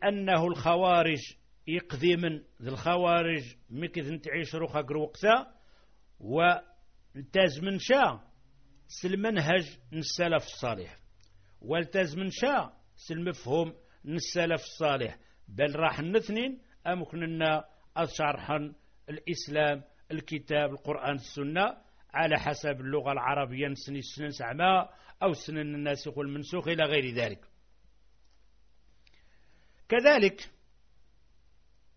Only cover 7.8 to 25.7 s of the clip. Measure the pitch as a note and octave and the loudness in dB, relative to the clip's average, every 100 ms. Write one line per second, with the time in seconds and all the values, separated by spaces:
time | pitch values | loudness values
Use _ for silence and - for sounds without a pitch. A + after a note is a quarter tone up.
7.8 | - C4 A3+ A2 - - - - - - | 2 4 4 0 -10 -20 -20 -20 -20 -20
8.8 | - - F#3 G3 A3 G#3 D3 F#3 E3 - | -20 -8 -2 0 0 0 2 2 0 -10
9.8 | - D#3 D#3 - E3+ D#3+ - - B2 G#2+ | -12 -8 -4 -2 2 2 0 -6 -4 -4
10.8 | F2 - - - - - - - G#2+ D#3+ | -8 -16 -20 -20 -20 -20 -20 -14 -4 -2
11.8 | E3+ F#3+ F3 D3+ F#3+ - B3+ C4+ C3+ - | 0 0 0 -2 -6 -2 0 0 -2 -10
12.8 | _ - - E3 F3 - A#2+ D3 E3 - | _ -18 -10 -6 -4 -6 -2 0 0 -4
13.8 | - _ - E3 - F3 E3+ D#3+ - - | -20 _ -8 -6 -4 -2 0 0 -4 -2
14.8 | D#3 C#3 A#2 - - _ - G2+ D3 D3 | 0 0 -2 -8 -20 _ -10 -2 0 2
15.8 | D#3+ - D#3 G#3+ - G#3+ B3+ C4 - - | 0 0 0 0 0 -4 -4 -6 -16 -10
16.8 | E3 F3+ E3 D#3+ E3 D#3+ D#3+ D#3 - _ | -4 -4 -4 -6 -6 -2 0 0 -2 _
17.8 | - - E3 - D3+ D3 - D3+ D3+ D3+ | -10 -4 -4 0 -2 -2 -2 -4 -4 -12
18.8 | _ _ - D3+ - E3 - D3+ D3+ C#3+ | _ _ -14 -12 -8 -8 -2 2 2 2
19.8 | C#3 _ - D#3 - D#3 - D3 D3 C#3+ | -6 _ -10 -10 -6 -8 -2 0 0 -2
20.8 | - D3 C3 C#3+ A2+ - C#3+ E3 G#3 - | -6 -4 -2 -4 -6 -8 -4 0 0 -2
21.8 | _ _ - C#3 D#3+ D3+ D3 C#3+ D3+ C3 | _ _ -8 0 2 2 0 -4 -2 -4
22.8 | C3 C#3+ C3 C#3 B2 C#3+ C3+ B2+ C#3+ C#3 | -2 -2 -2 0 0 0 -2 -2 -4 -6
23.8 | - C#3 - - D3+ C#3 A#2+ C3+ F3+ F#3+ | -8 -10 -10 -10 -10 -8 -6 0 4 4
24.8 | F#3 - - - F#3+ D#3+ - D#3 D3+ | 2 -8 -20 -2 0 0 -4 -6 -6